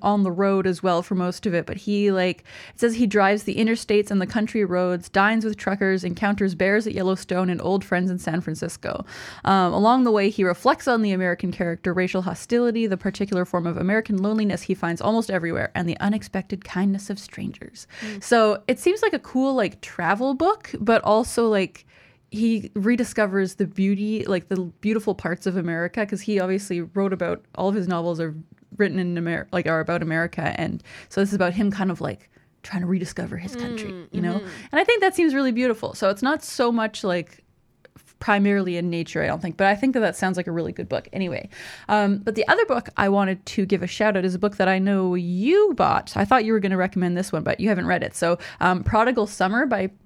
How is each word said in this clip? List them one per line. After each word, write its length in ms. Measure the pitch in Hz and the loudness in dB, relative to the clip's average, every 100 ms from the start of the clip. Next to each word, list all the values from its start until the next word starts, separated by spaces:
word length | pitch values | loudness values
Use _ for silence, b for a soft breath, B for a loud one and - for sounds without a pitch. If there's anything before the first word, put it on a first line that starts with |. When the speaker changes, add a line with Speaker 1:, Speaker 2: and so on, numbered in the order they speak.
Speaker 1:
on 200 | 202 208 | 0 2
the 80 | 190 | 2
road 360 | 175 196 196 185 | 2 2 2 0
as 160 | 180 | 0
well 200 | 190 175 | 0 0
for 120 | - 185 | 0 -2
most 280 | 180 - 214 | -2 -4 -2
of 80 | |
it. 120 | 170 - | -2 -2
But 100 | 190 | -6
he, 360 | - 202 202 | -2 0 2
like, 320 | 190 180 170 - B B | 2 0 -2 -10 B B
it 80 | B | B
says 140 | 233 | 0
he 120 | 226 233 | 2 2
drives 360 | 202 196 208 | 4 4 2
the 140 | 208 - | 0 0
interstates 540 | 220 233 - 208 208 | 0 0 2 2 2
and 100 | 196 | 0
the 60 | 185 | 0
country 380 | 226 220 220 | -2 0 0
roads, 440 | 190 180 180 175 - | 0 0 0 -2 -2
dines 360 | 196 202 226 | 2 4 2
with 120 | 220 208 | -2 -4
truckers, 480 | - 196 196 190 | -4 0 2 0
encounters 500 | 180 175 202 208 196 | -2 -2 0 2 0
bears 320 | 165 185 208 220 | 2 2 2 0
at 80 | |
Yellowstone, 560 | - 185 185 - 180 185 | -2 0 -2 -2 -2 0
and 100 | 175 | 0
old 240 | 175 196 | 0 0
friends 260 | 190 180 185 | 0 0 0
in 80 | 180 | -2
San 220 | - 165 | -2 -4
Francisco. 640 | 165 156 170 - - - - B B B | -4 -6 -8 -8 -8 -8 -10 B B B
Um, 280 | - 196 180 | 2 4 4
along 320 | 185 208 262 | 4 4 4
the 60 | 247 | 4
way, 180 | 214 196 | 4 2
he 140 | 208 | 2
reflects 420 | 185 175 247 - - | 0 2 2 2 2
on 160 | 233 | 2
the 100 | 208 | 2
American 380 | 185 185 175 180 | 0 0 -2 -4
character, 420 | - 175 170 185 | -4 -4 -4 -2
racial 300 | 180 180 185 | 0 0 -2
hostility, 640 | 185 - - 240 240 226 226 | -4 -6 0 2 2 2 0
the 100 | 185 | -2
particular 480 | 196 - 196 180 | -4 -4 -2 -2
form 220 | 180 180 170 | 0 -2 -2
of 100 | 175 | -2
American 420 | 180 214 220 196 | 0 0 0 0
loneliness 400 | 196 220 208 185 | 0 0 0 -2
he 120 | - | -4
finds 260 | 185 170 170 | -4 -2 -2
almost 300 | - 226 226 | 0 0 0
everywhere, 400 | 190 165 - - | -2 -2 -4 -4
and 140 | - 170 | -2 -4
the 100 | - | -2
unexpected 640 | 196 214 - 190 - 196 | -2 -2 -4 -8 -6 -8
kindness 460 | - 185 196 196 196 | -6 -2 0 0 -4
of 80 | 202 | -10
strangers. 680 | - - - - - - - B 214 | -12 -12 -10 -12 -18 -20 -20 B -12
Speaker 2:
Mm. 160 | 202 | -6
Speaker 1:
So 400 | - 240 214 202 - | 2 6 6 2 -6
it 100 | 254 | -2
seems 240 | 349 415 | 0 2
like 100 | 453 | 0
a 60 | 302 | -2
cool, 360 | - 254 269 | -4 0 0
like, 260 | 262 190 - | 2 0 -4
travel 540 | - - 165 202 262 | -14 -4 -2 0 0
book, 360 | 269 330 427 - - | 2 0 0 -6 -4
but 220 | 214 226 | 2 4
also, 460 | - 214 247 - 226 | 4 2 2 0 2
like, 380 | 202 190 - - b b b _ | 2 0 -6 -20 b b b _
he 380 | 208 226 220 - | -2 0 0 -4
rediscovers 840 | 208 202 240 240 - 208 196 185 - | -2 2 2 0 0 0 0 -2 -2
the 80 | 180 | -4
beauty, 580 | - 190 196 208 214 - | 0 0 0 -2 -4 -2
like, 220 | 185 160 | -2 -2
the 120 | 185 175 - | -4 -6 -4
beautiful 340 | 208 220 214 | -2 0 -2
parts 320 | 185 170 175 196 | -2 -4 -4 -4
of 100 | 185 | -2
America, 480 | 170 165 170 233 | -2 -2 -4 -4
'cause 160 | 208 196 | -4 -4
he 180 | - 202 | -2 0
obviously 400 | 185 190 202 175 | 0 -2 -2 -6
wrote 320 | 170 196 196 | -4 -2 -2
about, 320 | 185 170 175 _ | -2 -4 -6 _
all 140 | - 190 | -4 -2
of 80 | 208 | 0
his 100 | 180 | 0
novels 320 | 170 170 165 | -2 -2 -2
are 160 | 165 156 - - - - | -4 -8 -14 -20 -8 -2
written 220 | 202 180 | 0 0
in 180 | 175 170 | -2 -2
Amer-, 300 | 170 165 - | -2 -4 -4
like, 160 | 180 165 | -2 0
are 100 | 160 | 0
about 240 | 160 175 | 0 -2
America, 500 | 160 160 170 - 160 - | -2 -2 -4 -4 -6 -4
and 260 | - - B B B | -6 -6 B B B
so 120 | - | -2
this 80 | 202 | 0
is 60 | |
about 180 | 202 180 | 2 0
him 180 | 185 202 | 0 0
kind 220 | 202 190 | 0 -2
of, 80 | 170 | -4
like, 280 | 151 98 _ b b b | -6 -10 _ b b b
trying 160 | - 190 | -10 -6
to 60 | 175 | -2
rediscover 480 | 185 180 - 175 170 | -2 -4 -8 -8 -10
his 180 | 185 | -10
country, 380 | 240 240 233 208 | -10 -8 -8 -10
Speaker 2:
Mm, 160 | 185 165 | -12 -8
Speaker 1:
you 100 | - | -4
know? 140 | 175 190 | -2 -2
Speaker 2:
mm-hmm. 80 | 185 160 B | -6 -14 B
Speaker 1:
And 80 | 294 | 2
I 40 | |
think 160 | 403 466 | 4 6
that 140 | 381 | 4
seems 180 | 370 330 | 4 2
really 200 | 269 269 | 4 2
beautiful. 420 | 233 254 220 - | 2 0 0 -4
So 140 | - 196 | 0 0
it's 120 | 202 | 2
not 200 | 254 311 | 0 -2
so 300 | - - 240 | -4 0 2
much, 320 | 233 220 - | 2 -2 -2
like, 400 | 208 175 160 - _ _ _ _ _ | -2 -2 -4 -14 _ _ _ _ _
f-, 220 | - _ - | -20 _ -6
primarily 600 | - 202 202 202 185 175 | 2 4 4 2 0 -2
in 120 | 175 | -2
nature, 320 | 170 165 160 | -2 -4 -2
I 60 | 147 | -2
don't 120 | 156 | -2
think, 160 | 175 156 | -4 2
but 120 | 196 | 2
I 80 | 202 | 4
think 160 | 269 | 2
that 60 | 247 | 2
that 160 | 202 185 | 0 0
sounds 200 | 190 180 | -2 -2
like 120 | 175 | -4
a 40 | |
really 200 | 170 160 | -4 -4
good 160 | - 185 | -6 -4
book 180 | 123 - | -4 -4
anyway. 360 | - 190 - - B B B B | -6 -4 -6 -10 B B B B
Um, 280 | 208 202 202 | 2 2 0
but 160 | 226 | -2
the 140 | 220 - | 0 2
other 180 | 370 440 | 2 2
book 220 | 262 - - | 0 -2 0
I 140 | 196 | 2
wanted 360 | 196 196 190 - | 2 0 -2 -6
to 180 | - | -4
give 180 | 190 190 | 0 0
a 20 | 175 | -2
shout 300 | - 214 185 | 0 2 2
out 80 | |
is 100 | 185 | 0
a 60 | 180 | 0
book 160 | 208 202 | -2 0
that 100 | 185 | 2
I 140 | 190 | 2
know 340 | 190 196 185 | 2 2 2
you 580 | 180 175 180 233 392 415 269 | 0 -2 0 4 4 4 4
bought. 400 | 156 - - - | 2 2 0 0
I 80 | |
thought 200 | 202 254 | 4 4
you 80 | 220 | 4
were 60 | 220 | 2
gonna 160 | 196 190 | 2 0
recommend 400 | 185 190 180 175 | 0 0 -2 -2
this 140 | 185 | -2
one, 140 | 160 | -2
but 160 | - - | -2 0
you 80 | 208 | 0
haven't 180 | 185 170 | 0 0
read 160 | 180 | -2
it. 140 | - - | -2 -2
So, 220 | 170 175 B B | 0 0 B B
um, 220 | 180 180 | 0 2
Prodigal 460 | - 214 233 240 208 | 2 2 4 2 0
Summer 380 | - 190 226 277 | 0 0 0 0
by 260 | 208 190 - | 0 -2 -6